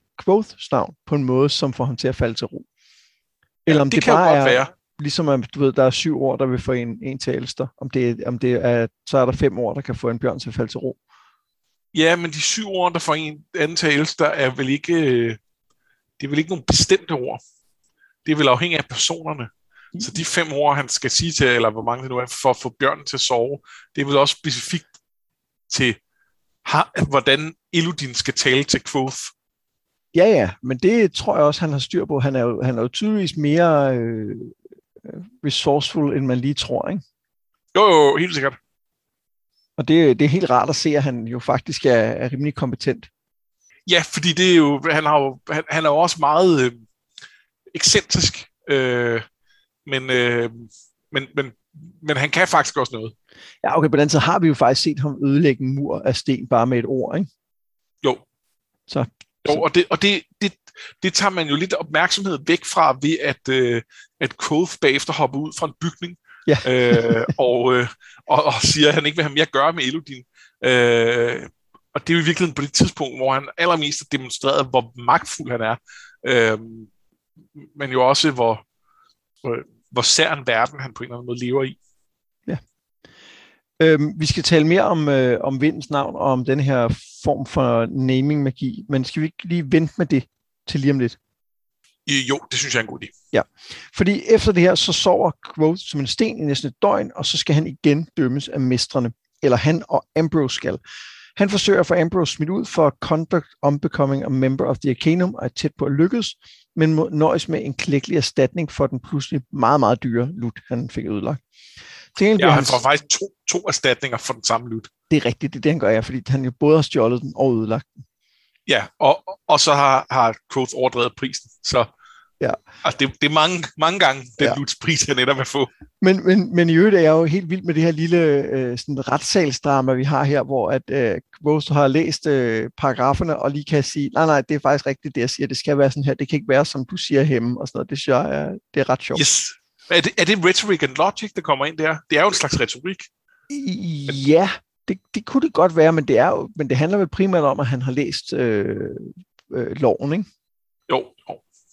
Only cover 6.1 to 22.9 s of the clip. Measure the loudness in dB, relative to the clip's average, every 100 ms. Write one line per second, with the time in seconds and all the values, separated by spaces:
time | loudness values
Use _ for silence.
6.1 | -2 -2 -2 -2 -2 -2 -4 -4 -8 -10
7.1 | -8 -6 -6 -6 -8 -10 -10 -6 -2 -2
8.1 | -2 -6 -4 0 0 2 0 -2 _ -2
9.1 | 2 2 2 0 0 -4 -4 -8 -6 -4
10.1 | -4 -4 -4 -8 -6 -6 -6 -10 -12 _
11.1 | _ _ _ _ _ _ _ _ 0 2
12.1 | 2 -2 -4 -4 -4 -4 -2 0 0 -2
13.1 | -4 -6 -12 _ -4 -4 0 0 2 0
14.1 | 0 0 2 -2 -2 -4 -4 -2 0 2
15.1 | 2 0 -6 _ _ _ _ _ _ _
16.1 | -12 -6 -4 -4 -4 0 2 4 2 0
17.1 | -6 -6 -10 _ _ _ _ _ _ _
18.1 | _ -2 2 4 4 2 -2 -4 -4 -4
19.1 | -4 -8 -8 -10 _ _ _ _ -12 -10
20.1 | -8 -4 -2 -2 0 0 0 -2 -4 -2
21.1 | -2 -2 2 2 4 2 -2 -4 -6 -6
22.1 | -6 -6 -2 0 0 -4 -2 -2